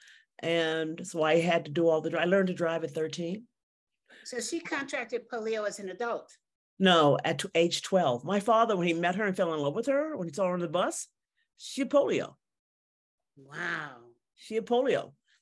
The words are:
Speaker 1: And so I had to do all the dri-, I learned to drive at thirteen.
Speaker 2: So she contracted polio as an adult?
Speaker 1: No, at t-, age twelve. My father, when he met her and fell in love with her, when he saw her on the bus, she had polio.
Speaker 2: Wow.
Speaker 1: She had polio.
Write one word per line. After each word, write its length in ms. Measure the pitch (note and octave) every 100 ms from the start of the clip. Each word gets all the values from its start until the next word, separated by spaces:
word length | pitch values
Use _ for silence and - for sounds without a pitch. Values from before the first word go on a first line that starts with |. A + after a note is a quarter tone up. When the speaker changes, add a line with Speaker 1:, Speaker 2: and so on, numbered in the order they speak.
| - - _ -
Speaker 1:
And 640 | E3 E3+ D#3+ D#3+ D#3+ E3+ F#3
so 160 | E3+
I 180 | D#3 E3
had 260 | F3 E3+ D#3
to 60 |
do 160 | D3+ E3
all 140 | D#3+
the 80 | D#3+
dri-, 100 | D#3+
I 60 | F3
learned 220 | G3 F#3
to 60 | F3+
drive 280 | E3 E3
at 80 | D#3+
thirteen. 560 | D#3+ D#3 E3 E3+ A3 - _ _ _ _ _ _ -
Speaker 2:
So 160 | - A#3+
she 200 | A3+ E4
contracted 680 | - D4 C4+ C#4 A3+ A#3+ -
polio 380 | A#3 A3 A3 G#3
as 100 | G#3
an 100 | F#3+
adult? 460 | F3+ A#3 G3 - - _ _ _ -
Speaker 1:
No, 380 | F#3+ E3 D3 B2+
at 160 | D#3 D3+
t-, 100 | -
age 280 | - F#3 -
twelve. 400 | - F#3+ D3+ A#2+ D3+
My 140 | G3+
father, 360 | G3+ A3 A3+ F#3+
when 120 | F3
he 60 |
met 220 | E3 F3 F#3
her 100 | G#3
and 100 | F#3+
fell 160 | E3+
in 60 | D#3
love 160 | C#3 G3+
with 100 | B3+
her, 300 | C#4 D#4 C#4+
when 100 | E3+
he 60 |
saw 140 | D3 F#3
her 60 |
on 60 | F3+
the 60 | E3+
bus, 400 | F3 B3+ - - _ _ _ _ _
she 240 | - B3+
had 80 | C#4
polio. 440 | C#4+ - D3 - - _ _ _ _ _ _ _ _ _ C#3+
Speaker 2:
Wow. 600 | C3+ D#3 F3 D#3+ D3 B2 A#2+ _ _ _
Speaker 1:
She 200 | - A3
had 100 | G3+
polio. 480 | A#3+ C4 D3+ C3 _ _ _